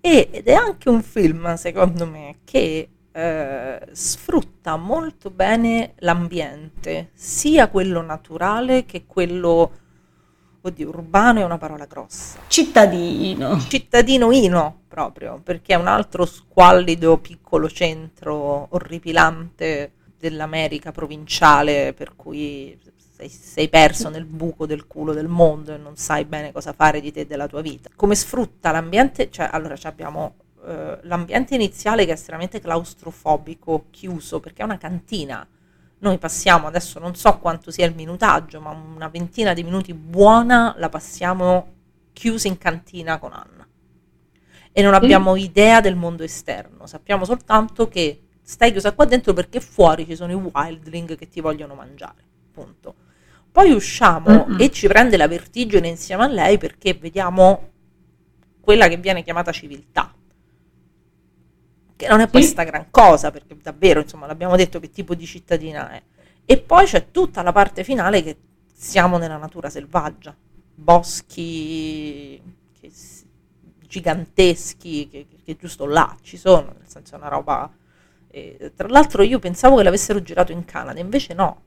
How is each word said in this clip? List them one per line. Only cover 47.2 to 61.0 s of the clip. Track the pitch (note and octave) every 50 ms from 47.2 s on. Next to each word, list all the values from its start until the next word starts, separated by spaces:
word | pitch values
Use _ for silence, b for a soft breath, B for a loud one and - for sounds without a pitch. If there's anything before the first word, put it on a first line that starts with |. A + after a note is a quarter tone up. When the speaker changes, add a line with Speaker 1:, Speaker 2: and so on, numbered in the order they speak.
| F#3
Speaker 1:
soltanto | F3+ A#3+ B3 - _ A3 A3 G#3+ A3 - - A3+ A3
che | - F3+ E3 D3+ D3 - _ _ _ _ _
stai | - - _ A#3 A#3 A3
chiusa | G3 - G3+ G3+
qua | - -
dentro | - A#3+ B3+ - - F#3
perché | E3+ F3+ - - A#3+
fuori | - - _ - G3 E3 D#3 E3 D#3+
ci | D#3+ E3
sono | D#3+ F3 F3 F3+
i |
wildling | G3 F#3+ F3 - C#3+ D3 E3 E3 D#3+ D#3 D#3+ D#3+ E3+ E3+ E3 E3
che | D3+ E3 D#3+
ti | _ E3+
vogliono | D#3+ D#3+ D3+ D3+ D3+ C#3+ C#3
mangiare, | C3+ B2+ B2+ C#3 C#3+ - - - _ _ _ _ _ _ _ _
punto. | - - - _ _ _ - - _ _ _ _ _ _ _ _ _ _ _ _
Poi | - G3 F#4 C#4+
usciamo | - - - - - A#3+ G3 E3+ E3 E3 F#3 G#3+ A3+ - -
Speaker 3:
Mm-mm. | G#3 F3+
Speaker 1:
e | A3+ C#4+
ci | - - - G3+
prende | G3 G#3+ A#3+ B3+ G#3+
la | F3+ D3+ D3+
vertigine | E3+ F3 - - _ A#3 B3 A3 G3+ F#3+ E3 E3+
insieme | E3+ E3+ - - F#3+ F#3+ A#3
a | C#4+
lei | C#4 G3 D#3 E3+ G#3
perché | G#3+ - D3+ - _ _ G3 F3+
vediamo | - - E3 - G3 F#3+ F3+ F3+ F#3 F#3 F#3 G3 F#3 - - _ _ _ _ _ _ _ _ _ _ _ _ _ _ _ _ _ _
quella | _ - G#3 A3+ G#3+ F3
che | E3+
viene | E3+ F3+ F#3+ F#3+ E3+ E3
chiamata | - E3 E3+ F3 E3+ D#3+
civiltà, | - - D3 C#3+ C#3 _ _ _ - - - _ _ _ _ _ _ _ _ _ _ _ _ _ _ _ _ _ _